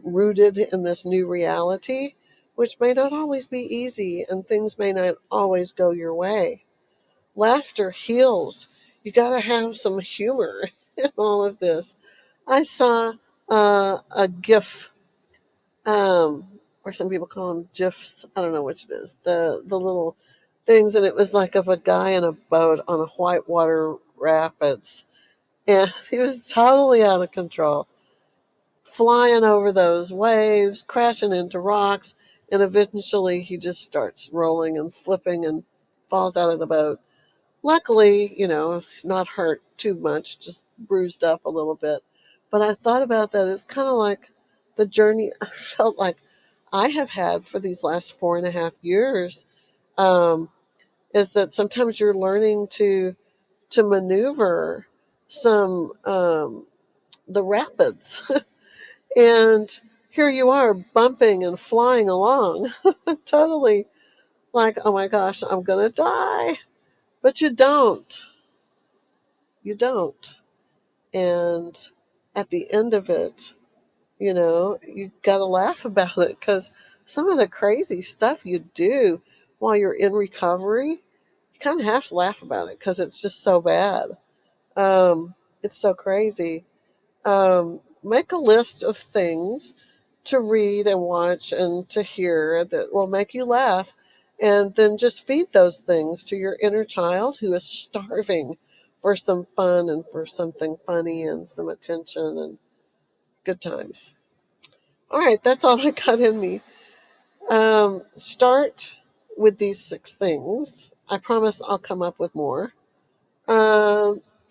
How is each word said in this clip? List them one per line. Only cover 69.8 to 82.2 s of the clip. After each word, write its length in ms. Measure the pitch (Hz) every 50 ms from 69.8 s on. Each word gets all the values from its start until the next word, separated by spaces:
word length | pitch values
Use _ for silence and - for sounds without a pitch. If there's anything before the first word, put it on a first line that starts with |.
| 240 254 262 202 175 139 - _ - - - - _ _ _ _ _ _ _ _ _ _ _ _ _ _
And 640 | - 190 180 175 175 175 175 175 170 170 170 170 165 - - - - _ _ _ _ _ _ _ _
at 140 | 202 196 -
the 220 | 175 170 - -
end 220 | 202 214 226 240 220
of 160 | 202 190 180
it, 440 | 170 160 170 - - - - - - _ _ _ _ _ _ _ _ _ _ _ _ _
you 160 | 196 196 180
know, 440 | 180 170 165 165 170 180 202 196 - -
you 240 | - - 196 196 190 - _
gotta 220 | - 202 196 196 196
laugh 400 | 185 185 185 196 277 349 - -
about 340 | 233 190 196 180 180 - 185
it, 220 | 175 - - -
'cause 300 | - 214 202 190 185 - - _ - - _ _ _
some 240 | - - 285 330 392
of 80 | 359 277
the 100 | 214 185
crazy 540 | - - 208 202 214 285 370 - 185 180
stuff 440 | 185 - - - 214 247 311 - -
you 120 | 180 180 170
do 640 | 165 _ _ - 170 208 269 277 240 185 165 165 - _ _ _ _ _ _ _
while 180 | 220 220 214
you're 160 | 208 202 185
in 200 | - - 202 196
recovery, 760 | 202 208 202 196 - - 190 170 175 185 190 202 214 247 277 302
you 680 | 330 - _ _ _ _ _ _ _ _ _ _ _ _
kinda 260 | - 285 320 339 220
have 220 | 208 226 269 -
to 80 | - 170
laugh 280 | 180